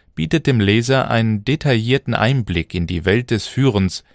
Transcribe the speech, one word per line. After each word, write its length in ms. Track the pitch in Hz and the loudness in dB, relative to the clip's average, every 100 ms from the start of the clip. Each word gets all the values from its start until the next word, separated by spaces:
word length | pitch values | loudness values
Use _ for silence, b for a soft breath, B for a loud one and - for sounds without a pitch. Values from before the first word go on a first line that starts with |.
| b - | b -8
bietet 300 | - 160 - | -2 0 2
dem 140 | 120 | 2
Leser 500 | 98 110 117 135 - | 4 2 2 0 0
einen 340 | 117 113 107 | 0 0 -2
detaillierten 720 | 107 151 147 117 113 135 - | -2 -2 0 0 0 -2 -2
Einblick 600 | - 110 135 101 87 - 87 | 0 0 0 -2 -4 -4 -4
in 100 | 85 | -4
die 180 | 87 | -2
Welt 280 | 87 113 123 | 2 0 0
des 160 | 107 - | -4 -2
Führens 560 | - 135 101 95 - - | 0 2 2 0 -2 -14